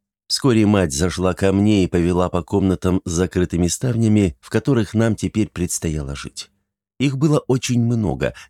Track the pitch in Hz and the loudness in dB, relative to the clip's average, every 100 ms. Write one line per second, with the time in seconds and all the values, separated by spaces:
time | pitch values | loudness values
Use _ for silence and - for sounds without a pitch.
0 | _ _ - - 139 110 104 104 87 67 | _ _ -8 -2 2 4 4 4 2 0
1 | 90 82 92 87 98 95 104 104 87 90 | -2 0 -2 0 0 2 2 2 2 2
2 | 85 90 90 90 82 101 95 90 92 92 | 2 0 0 -2 -2 0 0 0 0 -2
3 | - 82 90 95 90 87 87 - 127 113 | -2 -2 -2 0 -2 0 -2 -2 -4 0
4 | 113 107 95 - - 113 - 123 107 107 | 2 2 2 -2 -6 -4 0 0 0 0
5 | 113 101 92 107 104 - 87 - 85 76 | 0 0 -4 -2 -4 -4 -6 -4 -4 -4
6 | 69 69 - - - _ _ _ _ - | -6 -10 -12 -16 -18 _ _ _ _ -4
7 | 135 135 156 147 - 131 - 120 117 117 | -4 0 0 0 0 -2 0 0 0 0
8 | 98 65 64 - - | -2 -2 -4 -6 -6